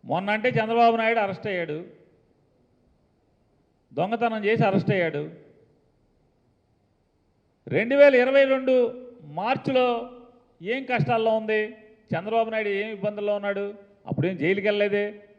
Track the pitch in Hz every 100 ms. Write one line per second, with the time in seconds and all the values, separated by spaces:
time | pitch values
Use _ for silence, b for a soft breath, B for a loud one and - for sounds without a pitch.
0 | - 165 196 214 247 226 220 233 233 226
1 | 220 233 196 185 214 180 165 151 180 -
2 | _ _ _ _ _ _ _ _ _ _
3 | _ _ _ _ _ _ _ _ _ 127
4 | 185 226 233 220 202 220 220 190 - 202
5 | 170 147 156 - - _ _ _ _ _
6 | _ _ _ _ _ _ _ _ _ _
7 | _ _ _ _ _ _ - 151 226 277
8 | 285 262 247 277 269 262 262 254 233 247
9 | - - 151 151 214 262 - 254 247 233
10 | 247 - - _ _ _ 170 254 262 247
11 | 247 233 220 220 214 214 214 - - _
12 | _ 170 196 226 226 220 208 196 214 214
13 | 202 208 202 202 202 202 202 208 - _
14 | - - 160 185 151 196 202 208 208 202
15 | 208 208 -